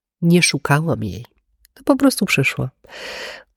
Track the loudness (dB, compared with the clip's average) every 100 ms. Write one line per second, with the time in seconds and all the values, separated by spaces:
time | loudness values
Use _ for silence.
0 | _ _ 2 4 4 -2 0 0 0 -4
1 | -4 -8 -14 _ _ _ _ _ 0 4
2 | 4 2 0 0 0 -2 -8 -10 _ -18
3 | -14 -14 -14 -16 -18